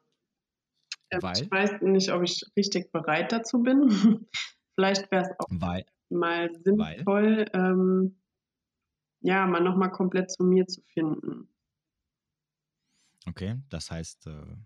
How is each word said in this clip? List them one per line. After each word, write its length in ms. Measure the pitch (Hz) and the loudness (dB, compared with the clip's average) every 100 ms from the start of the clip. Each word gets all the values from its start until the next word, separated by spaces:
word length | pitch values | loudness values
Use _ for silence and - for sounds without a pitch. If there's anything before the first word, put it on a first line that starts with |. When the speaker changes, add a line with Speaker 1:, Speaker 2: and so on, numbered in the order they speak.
| _ _ _ _ _ _ _ _ - - - | _ _ _ _ _ _ _ _ -20 -18 -8
Speaker 1:
Ähm, 100 | 185 | -6
Speaker 2:
Weil? 280 | 185 95 185 | -4 -6 -2
Speaker 1:
ich 20 | |
weiß 300 | 190 202 - | 0 0 0
nicht, 300 | 190 190 190 | 2 2 2
ob 120 | 175 | 0
ich 200 | 180 - - 208 | -2 -4 -4 -2
richtig 360 | 196 180 - | 0 -2 -4
bereit 400 | 165 156 156 175 | -6 -2 -2 0
dazu 300 | 226 - 247 | -4 -2 0
bin. 280 | 247 269 269 | 4 6 6
<laughs> 400 | 190 220 - - - - _ _ - | 6 4 4 -2 -10 -10 _ _ 0
Vielleicht 360 | 190 196 - | 0 0 -2
wär's 180 | 185 143 - | -2 -2 -6
auch 80 | - | -8
Speaker 2:
Weil? 360 | 90 90 92 - _ - | -6 -4 -6 -10 _ -6
Speaker 1:
mal 400 | 175 170 170 170 170 190 | -2 -2 -2 -4 -2 2
Speaker 2:
Weil? 340 | 208 156 147 196 | 2 0 -4 -2
Speaker 1:
sinnvoll, 400 | 202 214 214 214 | 2 4 2 0
ähm, 640 | 185 185 185 185 185 190 - _ _ _ _ _ _ _ _ _ _ | 0 2 2 2 2 0 -4 _ _ _ _ _ _ _ _ _ _
ja, 260 | 180 190 185 | 0 2 2
mal 120 | 170 | 2
noch 140 | 180 185 | 2 2
mal 140 | 185 | 0
komplett 400 | 185 185 185 185 | 0 0 0 -4
zu 140 | - | 0
mir 240 | 185 185 185 | 4 4 2
zu 140 | - _ | -6 _
finden. 560 | 170 160 - - 120 - _ _ _ _ _ _ _ _ _ _ _ _ _ _ _ _ _ 87 | -4 -2 -4 -8 -12 -16 _ _ _ _ _ _ _ _ _ _ _ _ _ _ _ _ _ -14
Speaker 2:
Okay, 280 | 85 95 127 139 | -10 -8 -8 -10
das 200 | 80 - | -12 -10
heißt, 360 | 82 82 - - | -10 -12 -16 -18
äh, 280 | 76 80 - | -16 -16 -12